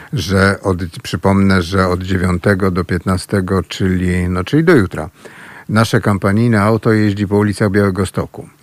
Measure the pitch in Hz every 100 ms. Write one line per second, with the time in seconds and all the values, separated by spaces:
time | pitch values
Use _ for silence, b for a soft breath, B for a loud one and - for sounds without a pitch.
0 | B 131 82 98 98 98 101 90 92 -
1 | - 101 98 98 98 95 85 95 92 90
2 | 92 92 92 90 101 98 95 87 87 90
3 | 101 92 - 101 92 95 85 - 95 92
4 | 90 90 90 90 90 143 165 160 90 80
5 | 78 B B B B B - 104 113 123
6 | - 98 101 101 120 110 101 110 120 110
7 | 107 101 98 101 104 95 107 101 101 95
8 | 92 - 69 - - -